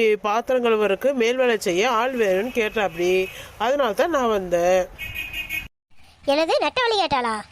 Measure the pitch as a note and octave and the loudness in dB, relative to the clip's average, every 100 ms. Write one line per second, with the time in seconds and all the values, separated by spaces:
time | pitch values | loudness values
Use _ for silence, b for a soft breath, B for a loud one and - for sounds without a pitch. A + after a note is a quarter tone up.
0 | A3 G#3 G#3 A3 A#3 B3+ A#3+ A3 G3+ F#3+ | 4 2 0 -2 0 0 2 2 2 2
1 | C4 C4 A3+ B3+ B3 A3 G3 F3 B3 A3+ | 0 2 0 2 2 0 0 0 2 2
2 | B3+ B3 G3+ F#3 B3 A#3+ G#3+ A3 F#3 E3 | 0 0 0 0 0 -2 -2 -2 -4 -2
3 | F3+ F#3 F#3+ B B - A3+ C#4+ A#3+ G3+ | 0 0 -2 B B -4 -2 0 0 0
4 | E4+ D4 A#3+ G#3 F#3 F3 F3 F#3 F3+ - | 0 2 0 0 0 0 2 2 0 -8
5 | - - - - - - - _ _ - | -12 -10 -10 -10 -10 -10 -12 _ _ -20
6 | - - D4 C#4+ E4 C5+ D4 B4 A#4+ G#4 | -20 -10 -2 0 2 2 0 0 0 0
7 | D#4+ C4+ A#3+ G#3+ - | 0 0 -2 -4 -8